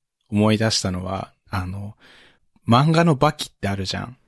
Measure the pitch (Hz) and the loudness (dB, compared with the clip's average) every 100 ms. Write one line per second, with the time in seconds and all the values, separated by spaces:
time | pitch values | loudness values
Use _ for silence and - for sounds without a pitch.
0 | _ _ _ 104 107 107 113 - 98 90 | _ _ _ 0 2 2 0 0 -2 -4
1 | 92 95 - _ _ 95 90 98 101 - | -6 -8 -10 _ _ -8 -6 -8 -12 -16
2 | - - _ _ _ _ - 117 151 160 | -20 -20 _ _ _ _ 2 4 4 4
3 | 170 139 147 - - _ 98 98 95 95 | 2 4 2 0 -10 _ -6 -6 -6 -8
4 | 101 131 | -10 -16